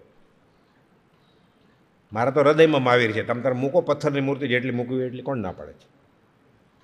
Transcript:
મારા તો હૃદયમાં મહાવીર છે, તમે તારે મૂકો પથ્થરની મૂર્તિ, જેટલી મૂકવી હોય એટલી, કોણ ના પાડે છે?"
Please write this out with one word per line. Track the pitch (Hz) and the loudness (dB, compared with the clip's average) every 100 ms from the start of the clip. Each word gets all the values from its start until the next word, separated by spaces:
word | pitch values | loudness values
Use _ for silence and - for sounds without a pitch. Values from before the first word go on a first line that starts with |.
| _ _ _ _ _ _ _ _ _ _ _ _ _ _ _ _ _ _ _ _ - | _ _ _ _ _ _ _ _ _ _ _ _ _ _ _ _ _ _ _ _ -10
મારા | 104 127 | -4 -2
તો | 143 | 2
હૃદયમાં | 143 151 160 143 | 4 6 6 4
મહાવીર | 123 123 113 | 4 4 4
છે, | 113 | 0
તમે | 120 120 | -4 -2
તારે | 131 123 | -2 -2
મૂકો | 139 - | 0 0
પથ્થરની | 147 147 147 139 | 0 -2 -2 -2
મૂર્તિ, | 135 135 139 | -2 -4 -2
જેટલી | 123 127 | -2 -2
મૂકવી | 120 120 127 | -4 -4 -4
હોય | 127 | -6
એટલી, | 127 | -8
કોણ | 139 127 | -8 -6
ના | 95 | -6
પાડે | 85 76 | -10 -16
છે?" | - _ _ _ _ _ _ _ _ _ _ | -20 _ _ _ _ _ _ _ _ _ _